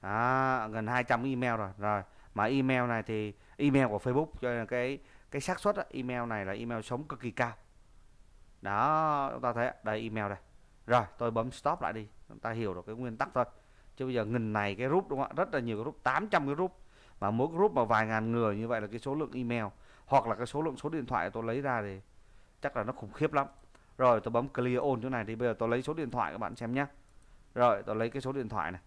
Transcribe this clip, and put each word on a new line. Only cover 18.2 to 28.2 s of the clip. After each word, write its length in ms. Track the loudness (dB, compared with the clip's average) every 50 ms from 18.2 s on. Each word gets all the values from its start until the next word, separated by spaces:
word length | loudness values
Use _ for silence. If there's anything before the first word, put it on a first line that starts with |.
| 0 0 0
người 240 | 2 2 2 0
như 120 | 0 -2 -2
vậy 120 | -2 -2
là 60 | -2
cái 120 | -4 -8 -8
số 160 | -6 -4 -4
lượng 180 | -4 -4 -4 -4
email 320 | -6 -4 -2 -2 -2 -2 -4 -8 -12 -20 -20 -20 -20 -4
hoặc 200 | 4 4 4 4
là 80 | 4 0
cái 120 | 0 -2
số 160 | -4 -2 -2 -2
lượng 140 | -2 -4
số 120 | -4 -6 -4
điện 180 | -4 -4 -4
thoại 240 | 0 0 0 0 0
tôi 120 | -2 -2 -2
lấy 180 | -2 -2 -2
ra 220 | 0 0 -2 -2 -2
thì 180 | -4 -8 -10 -12 -18 -20 -20 -20 -20 -20 -20 -20 -20 -20 _
chắc 160 | -6 -4 -2
là 80 | -2 -4
nó 80 | -4 -4
khủng 200 | -8 -10 -12 -4
khiếp 200 | -2 -2 2 2
lắm. 140 | 2 0 0 -4 -18 -20 -20 -20 -20 -20 -20 -2 4
Rồi, 220 | 6 6 6 6
tôi 120 | 2 2 0
bấm 160 | 0 0 0
clear 340 | -2 0 0 2 2 2 2
all 200 | 2 0 0 -2
chỗ 60 | -2
này 160 | -2 -2 -4
thì 120 | -4 -4
bây 120 | -2 0 0
giờ 60 | 0 0
tôi 100 | 0 0
lấy 140 | 0 0 0
số 120 | -2 -4
điện 160 | -4 -4 -4
thoại 220 | 0 -2 -2 -2 -2
các 60 | -4
bạn 180 | -6 -6 -6
xem 180 | -6 -6 -4 -2
nhá. 120 | -2 -2 -4 -6 -18 -20 -20 -20 -20 -20 -20 -20 -20 -20 -10 2
Rồi, 280 | 4 6 6 6 4 0
tôi 140 | -4 -2
lấy 140 | -2 -2 -2
cái 120 | -2 -4